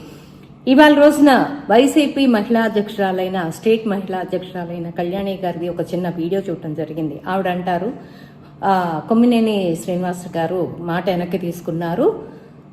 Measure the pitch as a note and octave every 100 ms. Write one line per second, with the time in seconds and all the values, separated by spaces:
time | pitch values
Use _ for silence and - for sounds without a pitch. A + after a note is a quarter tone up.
0 | - - - - - - - C4 D4+ D4
1 | D4 D4 C#4+ B3 D3+ - - G#3+ C#4 D#4
2 | C#4 - C4+ A3+ G3+ A3+ A3+ G#3 G3+ -
3 | F#3+ F#3 F#3 F#3 E3 E3 A3 A3+ A3 G3
4 | F#3 F#3 F3 F#3 F3+ F#3 E3+ F3 E3+ E3+
5 | F3 G3 G3 F#3+ F#3 F3 F3 F3 E3+ F3
6 | F3 E3+ E3 G3 F#3+ E3 E3 D3+ D#3 D#3+
7 | D#3 C#3+ - F#3+ F#3 F3+ F3+ F3 G3 -
8 | - - - - - - G3 F#3+ F3+ D#3
9 | - A3+ B3 A#3 A3 G#3 F3+ E3 - F3+
10 | F3+ F3 F3+ E3 D#3+ F#3 D3+ C#3+ E3+ E3+
11 | F#3 F3+ F3 F#3 F3 E3+ - E3 E3+ F3
12 | E4 - - - - - -